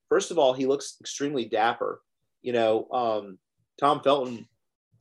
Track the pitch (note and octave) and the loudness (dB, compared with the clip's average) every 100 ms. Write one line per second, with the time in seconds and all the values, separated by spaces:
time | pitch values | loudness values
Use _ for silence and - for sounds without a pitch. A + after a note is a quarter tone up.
0 | - D3+ G3 E3+ C3+ B2+ C3 C#3 - - | -2 0 0 2 4 4 0 -2 -4 -14
1 | - - C#3+ C#3+ A2+ G#2+ A2+ A#2 G#2 - | -12 -6 -4 -4 -2 0 0 0 -6 -8
2 | _ _ _ _ B2 A#2+ A2+ A2 A2 B2+ | _ _ _ _ -4 0 2 2 0 -2
3 | A#2 G#2+ G2+ F#2 _ _ _ - C#3+ D3 | 0 -2 -6 -14 _ _ _ -2 0 2
4 | C#3 C#3+ B2+ A#2 A2 _ _ _ _ _ | 2 2 0 -8 -16 _ _ _ _ _